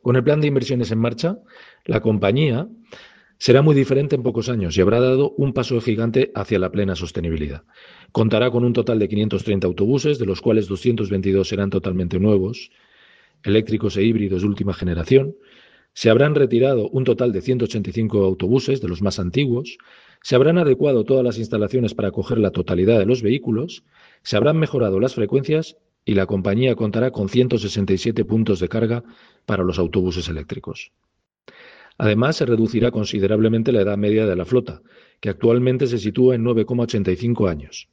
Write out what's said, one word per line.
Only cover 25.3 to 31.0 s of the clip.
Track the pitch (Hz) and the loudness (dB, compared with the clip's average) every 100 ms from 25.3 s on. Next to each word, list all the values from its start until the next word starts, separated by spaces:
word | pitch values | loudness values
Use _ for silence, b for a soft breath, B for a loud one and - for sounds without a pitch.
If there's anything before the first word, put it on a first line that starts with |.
| 135 135 156 160 _ _ _ - | -2 0 -2 -4 _ _ _ -2
y | 101 | 0
la | 92 | 0
compañía | 98 98 104 127 117 | -2 0 0 0 0
contará | 110 110 127 | -2 -2 -2
con | - 98 | -2 -2
ciento | 123 123 117 | 0 0 0
sesenta | 98 104 98 | -4 -4 0
y | 95 | 0
siete | 117 113 98 | 0 -2 0
puntos | 110 110 92 | 0 0 0
de | 90 | -2
carga | 110 110 117 B B B B - | -2 -2 -4 B B B B -4
para | 98 | -2
los | 90 85 | 0 -2
autobuses | 85 95 90 87 82 | -2 0 -2 -4 -8
eléctricos. | 80 - - - - - _ | -10 -10 -12 -12 -16 -18 _